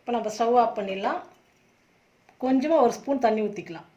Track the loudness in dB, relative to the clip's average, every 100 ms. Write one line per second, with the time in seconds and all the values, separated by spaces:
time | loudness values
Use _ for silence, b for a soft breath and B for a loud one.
0 | -4 -4 -4 -2 2 4 2 -2 -8 -6
1 | -4 -6 -10 _ _ _ _ _ _ _
2 | _ _ _ _ 0 2 4 4 4 2
3 | -4 0 0 0 -2 -6 -12 -16 -18